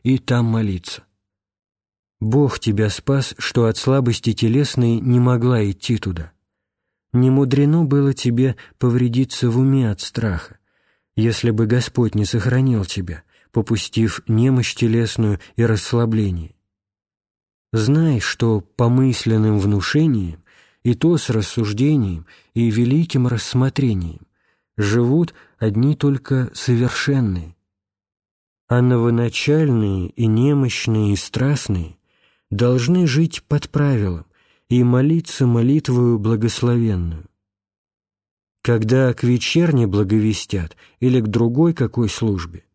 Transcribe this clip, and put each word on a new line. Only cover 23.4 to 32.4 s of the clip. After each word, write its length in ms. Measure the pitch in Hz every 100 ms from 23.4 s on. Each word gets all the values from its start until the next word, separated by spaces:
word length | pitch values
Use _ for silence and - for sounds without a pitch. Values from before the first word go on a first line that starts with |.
| - 123 131 - 135 98 85 80 - _ _ _ _ -
живут 560 | 101 113 120 151 165 - - _
одни 380 | 110 104 131 151
только 560 | 143 139 - 131 123
совершенные. 1000 | - - 117 123 - - 139 117 92 82 - _ _ _ _ _ _ _ _ _ _ -
А 120 | 123
новоначальные 1300 | 123 123 117 117 117 - - 151 151 117 104 95 90
и 160 | - 117
немощные 880 | 107 135 147 127 - - 110 104
и 20 | 101
страстные 800 | - - 131 147 - 95 80 - _ _ _ _